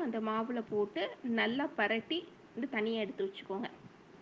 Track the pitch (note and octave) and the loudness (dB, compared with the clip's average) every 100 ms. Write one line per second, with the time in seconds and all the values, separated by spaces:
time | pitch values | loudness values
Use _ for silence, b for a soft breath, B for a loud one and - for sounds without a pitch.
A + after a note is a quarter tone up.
0 | D4+ A3+ A3 A3 A3+ A#3+ A3 G#3 G#3 E4 | 2 0 0 0 0 -2 0 2 2 0
1 | A4 - B3+ A3+ G#3+ B3 D4 - G#3 A3+ | -4 -2 0 2 4 2 0 2 2 2
2 | - E4 - - - - C4+ A#3 G#3+ A3+ | 0 -4 -4 -16 -12 -6 -2 0 2 2
3 | G3+ - G3 G3 - G3 A3+ - - - | 0 0 -2 -4 -6 -4 -4 -8 -18 -20
4 | - - | -20 -20